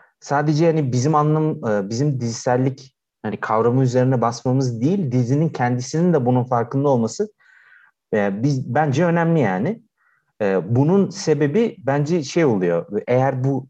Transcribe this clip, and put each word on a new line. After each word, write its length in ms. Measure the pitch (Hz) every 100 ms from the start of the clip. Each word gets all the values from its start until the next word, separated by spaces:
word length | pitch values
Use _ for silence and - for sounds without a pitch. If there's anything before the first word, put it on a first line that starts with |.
| _ _
Sadece 460 | - 143 151 151 170
hani 260 | 160 135
bizim 240 | 123 139 151
anlam-, 540 | 151 156 156 160 117
e, 200 | 104 98
bizim 320 | 113 147 127
dizisellik 760 | 117 113 131 123 131 131 - _ _ _
hani 140 | 110 -
kavramı 460 | - 110 117 131
üzerine 380 | 127 127 127 127
basmamız 600 | 117 123 131 131 127 113
değil, 300 | 135 202 143
dizinin 380 | 127 120 143 165
kendisinin 640 | 170 123 123 127 156 180
de 120 | 156 123
bunun 180 | 127
farkında 460 | 127 120 117 139 143
olması, 440 | 127 110 - 214 _ _ _ _ - _ _ _
e, 300 | 110 101 98
biz, 320 | 143 131 - 139
bence 300 | 156 143 175
önemli 340 | 170 165 165
yani. 440 | 107 92 143 233 _ _ _ _ _ -
E, 340 | 104 95 87 120
bunun 340 | 151 196 185
sebebi 680 | - - 147 147 190 233 -
bence 440 | 127 143 147 175
şey 220 | 139 170 151
oluyor. 560 | 101 90 85 85 104 -
Eğer 360 | 123 135 131
bu 240 | 131 139